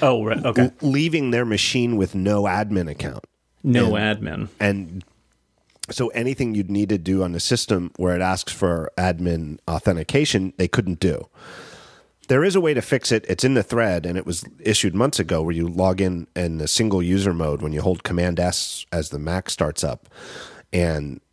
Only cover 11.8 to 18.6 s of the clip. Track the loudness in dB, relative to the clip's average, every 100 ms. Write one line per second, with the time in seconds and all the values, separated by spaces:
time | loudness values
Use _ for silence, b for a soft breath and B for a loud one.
11.8 | B B B B 0 2 4 2 2 0
12.8 | 2 0 2 0 0 0 2 2 2 2
13.8 | 2 0 -2 -4 -4 -6 -8 -6 0 2
14.8 | 2 2 2 2 0 0 0 -2 -2 2
15.8 | 2 2 0 -2 -6 -4 -4 -2 -2 0
16.8 | 2 2 2 2 2 0 -2 -2 -4 -2
17.8 | 0 0 -2 0 0 0 0 0